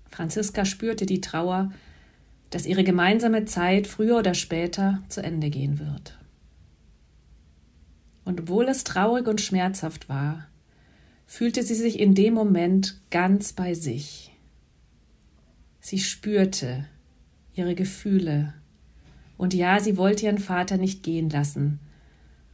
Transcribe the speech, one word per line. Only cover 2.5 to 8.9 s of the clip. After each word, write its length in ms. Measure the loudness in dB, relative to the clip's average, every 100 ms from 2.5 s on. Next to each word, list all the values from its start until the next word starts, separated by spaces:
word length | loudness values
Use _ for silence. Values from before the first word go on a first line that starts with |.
dass 160 | -6 -2
ihre 180 | 2
gemeinsame 600 | 4 4 4 4 4 2 0
Zeit 420 | 0 2 2 0
früher 280 | 0 2 2
oder 180 | 2
später 680 | 0 -2 -4 -4 -2 0 0 -4
zu 140 | -10
Ende 280 | -6 -4 -2
gehen 300 | -2 -2 -4
wird. 360 | -6 -10 -12 -20 -20 _ _ _ -20 _ _ _ _ _ _ -20 _ _ _ _ -20 _ _ _
Und 180 | -8 -6
obwohl 260 | -2 0 2
es 160 | 0
traurig 420 | -2